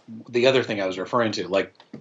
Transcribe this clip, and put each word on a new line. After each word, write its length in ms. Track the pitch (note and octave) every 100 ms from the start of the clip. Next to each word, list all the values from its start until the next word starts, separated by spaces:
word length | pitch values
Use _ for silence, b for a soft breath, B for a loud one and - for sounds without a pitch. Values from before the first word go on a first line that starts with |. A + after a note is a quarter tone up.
| - A2 -
the 180 | A#2+ B2+
other 160 | C3
thing 180 | A#2 G#2
I 60 | F#2+
was 120 | F#2
referring 340 | F#2 B2 A2+
to, 160 | G2 F2
like, 240 | G2 - - _ -